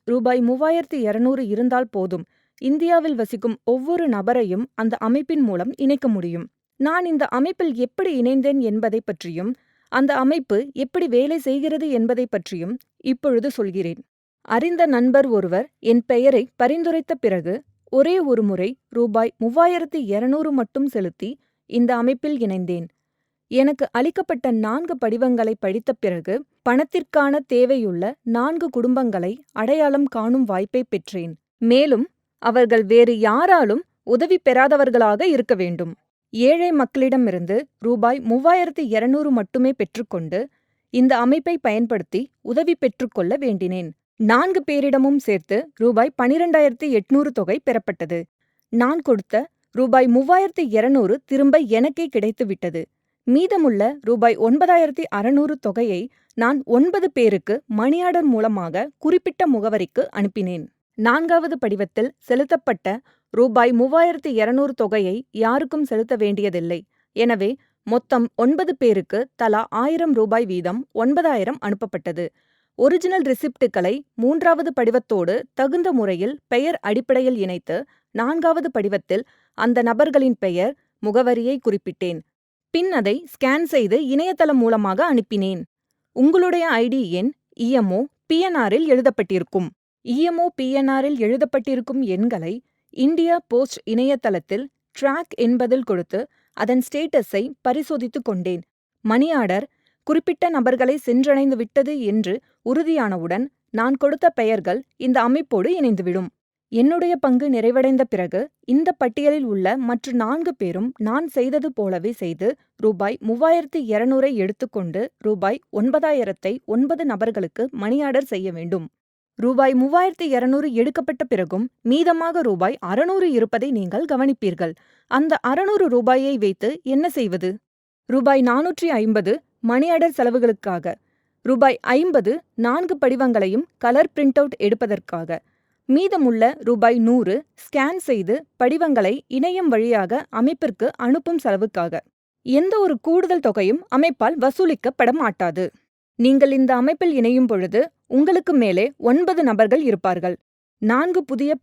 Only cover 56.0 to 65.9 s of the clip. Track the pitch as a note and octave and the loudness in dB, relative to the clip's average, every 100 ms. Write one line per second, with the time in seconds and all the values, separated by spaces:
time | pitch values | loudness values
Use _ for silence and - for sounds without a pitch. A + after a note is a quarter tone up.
56 | A#3+ _ _ - A#3 C#4+ - A#3+ F4 G4 | -8 _ _ -2 0 0 2 2 4 2
57 | F4+ C4+ A3+ G3 - A#3+ - G#3+ B3+ E4 | 0 2 2 2 -2 -6 -4 -2 0 0
58 | F4+ F4 D#4 A3+ A3 G3+ E3+ F3+ C#4+ - | 0 2 2 2 0 -2 -4 -6 -6 -4
59 | D#4 F4+ F4+ - F4 A#3 G#3 G#3 F3 - | 0 0 -2 -2 0 0 0 -2 -2 -4
60 | - - G3+ G#3+ F#3 F3 - _ _ - | -4 -4 -4 -4 -6 -6 -12 _ _ -2
61 | A3+ C#4 E4 E4+ D#4 D#4 A3 G3+ G3 - | 2 2 2 0 0 -4 -4 -4 -4 -2
62 | A#3+ - - B3 C#4 E4 - G3+ F#3+ A3+ | -4 -4 -2 -2 0 -2 -2 -4 -4 -6
63 | - _ _ G#3+ B3 A#3+ C4 A#3 C4 D#4+ | -10 _ _ 2 2 4 4 4 2 2
64 | E4+ E4 D4+ A3 G#3+ C4 C#4+ B3 G#3+ G#3+ | 2 0 -4 0 0 0 0 -2 -2 -2
65 | F#3 A3 - G#3 A3+ C4+ C#4+ D#4 C#4 | -2 -4 -8 -2 0 0 -2 -4 -2